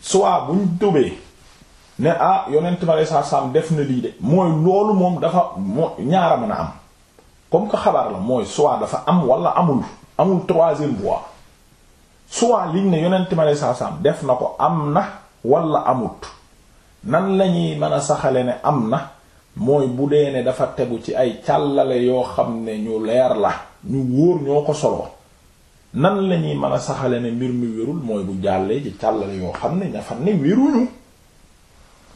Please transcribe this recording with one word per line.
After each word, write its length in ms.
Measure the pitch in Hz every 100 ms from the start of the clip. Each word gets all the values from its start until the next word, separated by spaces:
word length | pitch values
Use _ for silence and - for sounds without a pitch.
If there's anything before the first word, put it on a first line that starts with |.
soit 420 | - 190 196 175 135
buñ 300 | 185 185 170
tëbee 400 | 208 151 107 - - - - - - - - -
ne, 100 | 143
ah, 360 | 170 160 190 -
yonent 260 | 147 175 175
mi 80 | 165
alayhi 160 | 160 156
salaatu 220 | 151 147
salaam 240 | 143 135
def 180 | 147 160
na 120 | 156
lii 180 | 135 127
de, 120 | 120 -
mooy 300 | 101 180 175
loolu 420 | 156 170 196 214
moom 260 | 196 180 160
dafa, 320 | 160 175 - 92
moo, 360 | 98 123 160 -
ñaara 380 | 117 185 170 123
mën 140 | 110
a 100 | 90
am, 80 | 80 - - _ _ _ _ _ -
comme 180 | 165 214
que 80 | 208
xabaar 360 | 214 143 113
la, 60 | 92
mooy 260 | 110 127
soit 320 | 98 - 143 113
dafa 260 | 107 - -
am 200 | 180 131
wala 220 | 135 170
amul, 320 | - 175 123 - - - -
amul 280 | 175 185 -
troisième 480 | 165 165 147 143
voie, 340 | 107 95 - - - - _ _ _ _ _ _ _ -
soit 380 | - 240 220 175
liñ 180 | 175 196
ne 80 | 160
yonent 260 | 175 185 180
mi 100 | 165
alayhi 180 | 151 147
salaatu 200 | 131 123
salaam 180 | 107 76
def 200 | 135 170
na 120 | 135
ko 220 | 123 110 -
am 340 | 151 170 147
na 120 | 165 214 - - _
wala 360 | 113 139 156 147
amut. 400 | - 131 98 - - - _ _ _ _ _ _
Nan 320 | 101 160 196 190
lañuy 400 | 190 170 165 151
mën 160 | 151
a 80 | 143
saxale 440 | 147 135 139 127
ne 80 | 123 -
am 240 | 135 143 110
na, 220 | 123 - - _ _ _ -
mooy 300 | 117 147 131
bu 220 | 123 147
dee 240 | 147 139
ne 100 | 131
dafa 240 | 123 123 131
tegu 300 | - 120 113
ci 100 | -
ay 260 | 107 135 - -
càllale 560 | 147 143 139 135 123
yoo 220 | 123 127
xam 400 | 127 - - 113
ne 140 | 110 107
ñu 260 | 110 110
leer 300 | 110 123 127 113
la, 160 | 92 - - -
ñu 180 | - 135 127
wóor 300 | 127 170 170
ñoo 220 | 139 147
ko 100 | 151
solo. 340 | 147 139 98 - - _ _ _ _ _ _ _
Nan 320 | 117 175 202 190
lañuy 260 | 170 151 143
mën 160 | 135
a 60 | 131
saxale 420 | - 127 131 120
ne 100 | 120
mbir 200 | 117 127
mi 140 | 123 117 110
wérul, 240 | 123 165
mooy 220 | 120 104
bu 180 | 92 95
jàllee 400 | 98 95 98 131
ci 100 | 127 95
càllale 400 | 113 110 98 95
yoo 160 | 90
xam 260 | - 185 180
ne 80 | 180
ña 100 | 110
fa 140 | -
ne 180 | 117 180
wéruñu. 560 | 190 139 233 285 247 247 - _ _ _ _ _ _ _ - - _ -